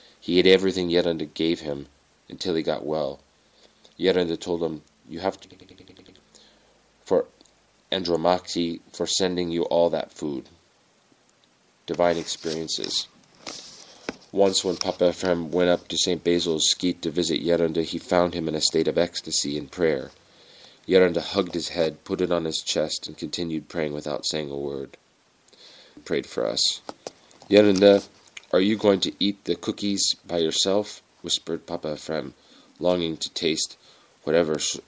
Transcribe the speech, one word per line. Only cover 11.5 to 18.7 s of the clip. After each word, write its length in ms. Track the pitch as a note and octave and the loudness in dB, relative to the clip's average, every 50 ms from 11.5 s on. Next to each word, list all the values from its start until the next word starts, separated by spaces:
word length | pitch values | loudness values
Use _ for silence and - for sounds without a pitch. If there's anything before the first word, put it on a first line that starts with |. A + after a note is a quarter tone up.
| _ _ _ _ _ _ _ | _ _ _ _ _ _ _
Divine 320 | - E2 D2+ F2 F2 E2 E2 | -6 0 2 2 2 2 2
experiences. 880 | D#2+ - - - - E2 D#2 D#2+ D#2+ D#2 - - G1+ G1+ - - - - _ _ _ _ _ - - - - - - - - - - - - - - - - - - - | -2 -6 -8 -8 -6 -6 -6 -6 -6 -6 -6 -6 -6 -6 -6 -6 -6 -8 _ _ _ _ _ -18 -14 -14 -14 -14 -16 -18 -20 -20 -20 -20 -20 -16 -14 -14 -14 -14 -16 -4
Once 320 | - G2 G2 G2 F#2+ - - | 2 2 4 4 4 2 0
when 140 | F#2+ E2+ - | -2 -2 -2
Papa 320 | - F#2+ - - F2+ F2 | -4 -4 0 2 2 2
Ephraim 420 | E2+ - - F#2 F2 E2+ E2 D2+ | 2 2 0 0 0 0 0 0
went 180 | D#2 F2+ F2+ F2 | 2 2 4 4
up 180 | F2 E2 - - | 4 2 0 -4
to 100 | E2+ E2 | -4 -2
Saint 260 | - F#2+ F2+ D#2+ - | 0 0 -2 0 2
Basil's 500 | F2 F2 F2 E2 F2 D#2+ D#2 - - - | 2 2 2 2 0 0 0 0 0 0
skete 280 | - - F2+ F2 - | 0 0 -2 -2 -2
to 100 | - E2 | -4 -4
visit 320 | C#2+ F2 F2 D#2+ D#2+ - - | -2 -2 0 0 0 0 2
Yeranda, 400 | E2+ F2 E2 E2+ E2 D#2+ E2+ D#2+ | 2 2 2 2 2 0 -2 -2
he 160 | - - E2 | -2 -4 -8
found 340 | - - F2+ F2 F2 F2 E2 | -4 0 2 2 4 2 0
him 140 | E2+ D#2+ D#2+ | -2 -4 -4
in 80 | D#2 | -2
a 60 | D#2 | 0
state 260 | D2+ - | 0 0